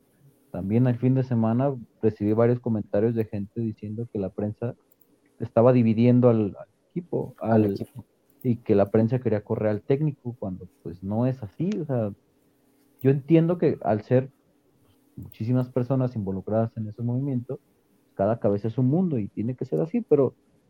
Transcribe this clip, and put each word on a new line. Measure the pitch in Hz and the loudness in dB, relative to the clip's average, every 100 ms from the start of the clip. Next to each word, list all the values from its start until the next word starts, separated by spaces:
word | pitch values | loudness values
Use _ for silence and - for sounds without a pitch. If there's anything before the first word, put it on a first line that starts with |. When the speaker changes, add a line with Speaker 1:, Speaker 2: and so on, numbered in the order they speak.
| _ _ _ _ _ | _ _ _ _ _
Speaker 1:
también | - 95 113 127 | -8 0 2 2
el | 120 | 2
fin | 127 | 2
de | 131 | 0
semana | 127 117 110 117 139 131 - _ | 0 0 0 0 0 -4 -10 _
recibí | 110 104 104 | -2 0 0
varios | 110 117 123 | 2 2 2
comentarios | 120 107 104 104 113 | -2 -4 -2 0 0
de | 117 110 | 0 -4
gente | 104 101 - | -6 -8 -6
diciendo | 113 107 104 107 117 | -6 -6 -10 -10 -8
que | 104 | -6
la | 95 | -6
prensa | - 104 107 120 - _ _ _ _ _ - | -6 -6 -6 -8 -10 _ _ _ _ _ -12
estaba | 117 - 120 | -2 4 6
dividiendo | 127 113 110 120 123 123 | 6 4 4 6 6 6
al, | 113 101 - | 4 0 -4
al | - _ _ | -16 _ _
equipo, | 175 180 - - - | -12 -6 -6 -8 -8
Speaker 2:
Al | 101 113 | 0 2
Speaker 1:
al, | 104 | 2
Speaker 2:
equipo. | 98 - - - _ _ _ | -2 -8 -16 -20 _ _ _
Speaker 1:
y | 131 117 | -4 -2
que | - | 2
la | 101 101 | 2 4
prensa | 110 113 127 | 2 2 0
quería | 120 104 | -2 -4
correr | - 107 107 | -4 -4 -2
al | 104 | -2
técnico, | - 139 151 131 120 117 | -2 -2 -2 -4 -10 -10
cuando | 101 90 90 _ | -10 -10 -14 _
pues | 85 87 | -16 -12
no | 95 107 127 | -6 -2 -2
es | 131 | -4
así. | 104 - 170 208 | -8 -6 -4 -4
O | |
sea, | 151 127 107 101 _ _ _ _ _ _ _ _ | -4 -4 -4 -8 _ _ _ _ _ _ _ _
yo | 127 | 0
entiendo | 143 - 165 165 180 | 0 2 4 4 2
que | 165 - | 0 0
al | - 107 | -2 -2
ser | - 127 139 _ _ _ _ _ _ _ _ - | 0 0 0 _ _ _ _ _ _ _ _ -20
muchísimas | 101 - 113 127 123 | -18 -8 -2 -2 -2
personas | 127 123 135 123 120 | -4 -2 0 -2 -2
involucradas | 95 95 92 110 113 - | -6 -6 -2 -2 -2 -4
en | 107 | -10
ese | 107 | -6
movimiento, | 117 123 143 127 123 135 _ _ _ _ _ - | -4 -4 -2 -4 -6 -10 _ _ _ _ _ -2
cada | 98 120 | -2 0
cabeza | 110 101 110 | 0 0 -2
es | 110 | 0
un | 127 | 0
mundo | 156 185 135 | 2 0 -2
y | 98 | -4
tiene | - 110 | -6 -6
que | 127 | -6
ser | 131 156 | -4 -4
así, | 160 247 | -2 -4
pero | 226 147 127 - _ _ _ | 0 2 2 -4 _ _ _